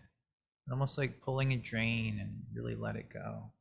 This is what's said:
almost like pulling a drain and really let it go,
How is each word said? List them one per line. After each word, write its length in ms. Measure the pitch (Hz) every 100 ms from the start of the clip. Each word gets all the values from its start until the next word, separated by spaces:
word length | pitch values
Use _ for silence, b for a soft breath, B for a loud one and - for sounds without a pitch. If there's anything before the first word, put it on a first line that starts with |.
| - _ _ _ _ _ -
almost 280 | 131 139 -
like 240 | 131 117
pulling 320 | - 131 135
a 40 | 127
drain 640 | - 113 113 113 110 104
and 120 | 104 107 120
really 220 | 113 117 110
let 200 | 110 110
it 180 | -
go, 380 | 104 110 110 110 -